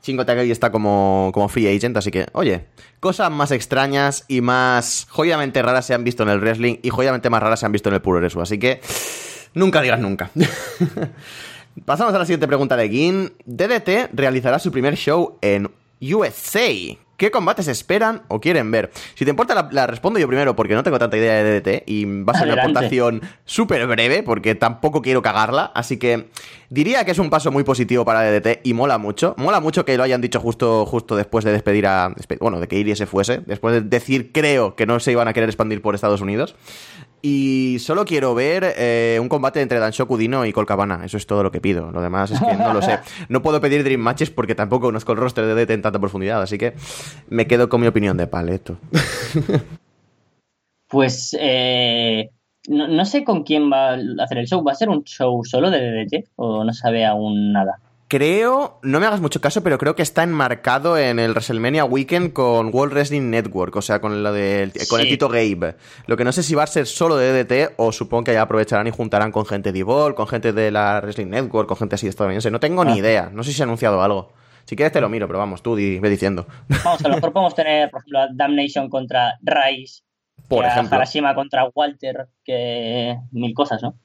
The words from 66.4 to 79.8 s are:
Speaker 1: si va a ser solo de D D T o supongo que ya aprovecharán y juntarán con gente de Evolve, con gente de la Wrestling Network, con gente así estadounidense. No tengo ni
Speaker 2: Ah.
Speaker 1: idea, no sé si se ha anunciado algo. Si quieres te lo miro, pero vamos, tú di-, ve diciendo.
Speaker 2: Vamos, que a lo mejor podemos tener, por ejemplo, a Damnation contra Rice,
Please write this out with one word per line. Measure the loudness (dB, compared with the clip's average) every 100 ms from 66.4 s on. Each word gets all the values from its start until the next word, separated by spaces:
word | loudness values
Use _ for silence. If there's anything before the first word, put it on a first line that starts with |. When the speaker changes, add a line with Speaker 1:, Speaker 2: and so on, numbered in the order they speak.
Speaker 1:
si | 0
va | 0
a | 0
ser | 0 -4
solo | 0 0 2
de | 2
D |
D | 2 2
T | 2 0 0
o | -2
supongo | 0 -4 -2 0
que |
ya | 2
aprovecharán | 2 0 0 0 -2
y |
juntarán | -4 -2 0 0
con | -2 -4
gente | -4 -4
de | -4
Evolve, | 0 2 2 0
con | -4
gente | -2 -2
de | 0 0
la | 2 0 0
Wrestling | -4 -8 -4
Network, | -4 -2 -2 -2
con | -2
gente | -4 -4
así | -4
estadounidense. | -2 -2 -2 -2
No | -2
tengo | -2 2
ni | 2
Speaker 2:
Ah. | 2
Speaker 1:
idea, | 2 2 0
no | -8
sé | -6
si | -2
se |
ha | -2
anunciado | 0 0 2
algo. | 2 0 -6 _ _ _ -14
Si | 0
quieres | 0
te | 2
lo | 0
miro, | -2 -4
pero | -4
vamos, | -4 -4
tú | -4 0
di-, | 0 0
ve | 0
diciendo. | 2 0 -2 -8 -16 -4 -2
Speaker 2:
Vamos, | 0 0
que | 0
a |
lo | 0
mejor | 0
podemos | 2 0 0
tener, | 0 2 2
por | -2
ejemplo, | -4 -2
a | 0
Damnation | 0 0 0 0 -4 -4
contra | -6 -2 0 0 0
Rice, | 0 2 2 -2